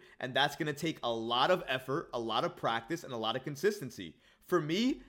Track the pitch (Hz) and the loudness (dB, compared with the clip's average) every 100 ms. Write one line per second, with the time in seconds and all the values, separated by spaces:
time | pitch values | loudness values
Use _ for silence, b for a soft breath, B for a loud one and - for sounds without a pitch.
0 | B B 123 127 143 - 156 143 170 - | B B -2 2 2 2 -4 -2 -4 -2
1 | 120 117 113 120 147 180 180 131 131 143 | -2 -2 0 2 4 4 2 -4 -2 -4
2 | - 123 113 110 165 170 135 113 - 165 | -2 -4 0 0 0 0 0 0 -2 -6
3 | - 120 110 123 143 143 196 202 131 - | -6 -4 -2 -2 -4 0 0 0 -8 -10
4 | 87 - b b - 180 151 175 247 339 | -12 -12 b b 0 0 2 2 2 0